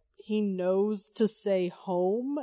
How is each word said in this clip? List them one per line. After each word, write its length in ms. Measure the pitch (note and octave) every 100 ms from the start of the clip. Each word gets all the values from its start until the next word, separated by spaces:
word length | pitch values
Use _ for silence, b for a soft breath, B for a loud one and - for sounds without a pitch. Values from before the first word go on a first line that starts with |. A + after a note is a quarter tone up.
| _ - -
he 140 | G#3+
knows 680 | G#3 F#3 F3+ F#3+ G#3 G#3+ - -
to 120 | G#3+
say 400 | - G#3 F#3+ F3+
home, 720 | - - F3+ F3+ G#3+ C4 C#4+